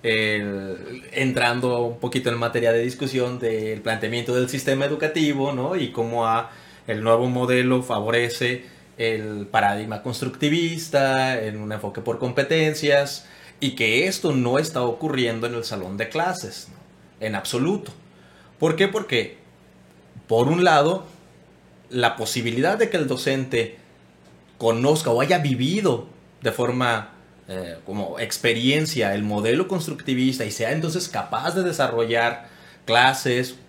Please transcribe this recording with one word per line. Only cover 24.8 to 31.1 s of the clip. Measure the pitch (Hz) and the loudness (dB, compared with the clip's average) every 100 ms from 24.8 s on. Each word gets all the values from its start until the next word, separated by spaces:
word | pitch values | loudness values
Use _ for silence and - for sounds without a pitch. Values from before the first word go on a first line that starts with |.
| 135 156 143 | 2 2 2
o | 117 | 2
haya | 143 180 | 2 2
vivido | 147 120 135 196 196 117 - - - _ | 2 0 0 2 2 0 -4 -20 -20 _
de | 117 | -4
forma, | - 120 127 123 110 104 - - - - | 0 -2 2 2 0 -4 -20 -20 -20 -12
eh, | 92 87 82 - | -10 -10 -12 -8
como | 101 87 80 | -6 -6 -6
experiencia | 110 - 120 117 127 147 156 143 101 101 | -6 -2 0 2 2 2 0 0 0 0
el | |
modelo | 104 104 110 139 185 | 0 0 2 2 0
constructivista | 180 156 143 - 127 131 127 107 | -2 -4 -8 -2 2 2 0 -6
y | |
sea | 104 113 | -2 -2
entonces | 156 160 175 | 0 -2 -4
capaz | - | -4